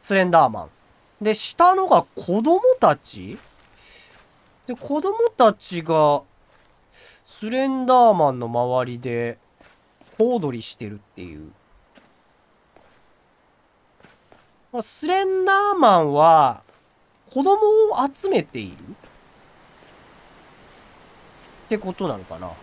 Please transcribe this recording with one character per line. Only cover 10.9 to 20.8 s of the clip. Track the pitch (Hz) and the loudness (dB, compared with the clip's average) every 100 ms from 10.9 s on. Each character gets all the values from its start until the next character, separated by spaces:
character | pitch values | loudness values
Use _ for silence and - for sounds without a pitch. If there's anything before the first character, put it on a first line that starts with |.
| 104 | -16
っ | _ - | _ -20
て | |
い | 90 76 | -18 -16
う。 | 78 _ _ _ _ _ _ _ _ _ _ _ _ _ _ _ _ _ _ _ _ _ _ _ _ _ _ _ _ _ _ _ _ | -20 _ _ _ _ _ _ _ _ _ _ _ _ _ _ _ _ _ _ _ _ _ _ _ _ _ _ _ _ _ _ _ _
ま | 247 | -10
あ、 | |
ス | 214 - 302 | -10 -8 -4
レ | 381 381 | -2 -2
ン | 381 | -2
ダ | 370 392 415 | 0 0 0
ー | 381 | 2
マ | 254 185 | 4 4
ン | 151 | 2
は、 | 143 160 160 139 113 _ _ _ _ _ _ _ | 4 6 6 4 0 _ _ _ _ _ _ _
子 | 254 | -4
供 | 285 403 427 427 427 | 0 2 4 4 2
を | - 277 277 | 0 -4 -4
集 | 392 | -2
め | 294 | -2
て | - 127 | -4 -10
い | 98 | -12
る？ | 82 - - - _ _ _ _ _ _ _ - _ _ _ _ - - _ - - | -14 -20 -20 -20 _ _ _ _ _ _ _ -20 _ _ _ _ -20 -20 _ -20 -20